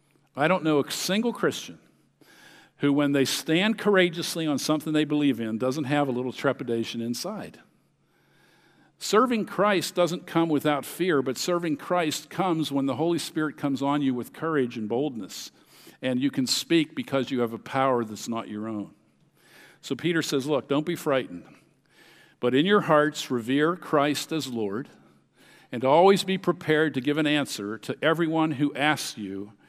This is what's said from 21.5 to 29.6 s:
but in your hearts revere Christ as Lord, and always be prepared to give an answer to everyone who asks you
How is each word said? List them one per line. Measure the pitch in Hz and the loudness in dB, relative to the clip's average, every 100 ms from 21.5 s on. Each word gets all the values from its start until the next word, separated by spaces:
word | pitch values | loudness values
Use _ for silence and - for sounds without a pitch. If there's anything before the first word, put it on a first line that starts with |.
| - _ _ _ _ - - - _ | -20 _ _ _ _ -20 -20 -20 _
but | 123 | 2
in | 127 | 4
your | 180 208 | 4 4
hearts | 160 151 151 151 - | 6 6 4 0 -4
revere | 123 113 139 151 | -2 0 2 2
Christ | 180 - 151 143 139 - | 0 0 2 2 0 -4
as | 160 131 | -6 -4
Lord, | 117 104 104 107 - - _ _ _ - - _ | -4 -4 -4 -10 -16 -20 _ _ _ -20 -20 _
and | 123 | -2
always | 131 151 190 202 | 4 6 8 6
be | 185 185 | 2 -2
prepared | 175 165 - 151 156 | -2 -2 2 2 2
to | 131 | 0
give | 131 147 | -2 0
an | 151 | 2
answer | 147 135 - 101 110 | 0 -2 -4 -8 -8
to | - - | -8 -2
everyone | 147 160 165 160 160 | 0 2 0 0 0
who | 131 147 - | 0 -2 0
asks | 151 147 - - | 0 0 -4 -8
you | 98 98 101 - | -8 -8 -12 -16